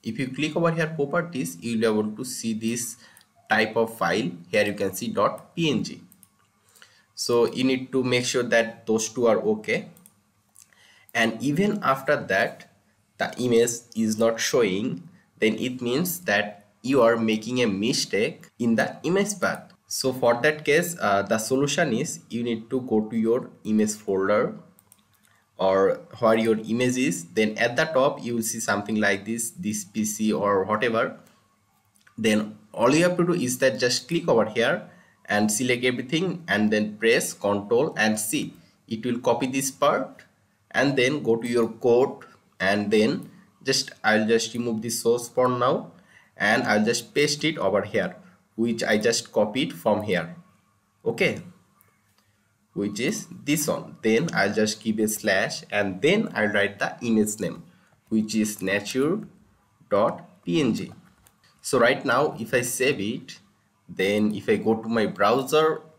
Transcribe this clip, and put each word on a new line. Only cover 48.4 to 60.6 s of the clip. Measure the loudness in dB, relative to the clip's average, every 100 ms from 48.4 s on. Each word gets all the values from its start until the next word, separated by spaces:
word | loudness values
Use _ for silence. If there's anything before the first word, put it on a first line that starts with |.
| _ -2
which | -2 0
I | 0 2
just | 2 0 -2
copied | 0 0 0 -4
from | -2 0 0
here. | 0 -2 -4 -12 _ _ _ _ _ _
Okay, | -6 -2 -2 -2 -12 -20 _ _ _ _ _ _ _ _ _ _ _
which | -6 -6 -2
is | -4 -4 -10 -12
this | -4 -2 0
one. | -4 -6 -4
Then | 2 2 2
I'll | 0 0
just | 2 0 0
give | -4 0
a | -2
slash | 0 0 0 0 -6 -6
and | -2 -2 0
then | 0 2 -2
I'll | -2 0
write | 0 0 -2
the | -8 -6
image | 0 2 2 -2
name, | -6 -8 -18 _ _ _ _
which | -2 0
is | 0 -2 -2
nature | -2 -2 -2 -2 0 -2 -6 _ _ _ _ _ _
dot | 2 2 -2 -16 _
P | -2 0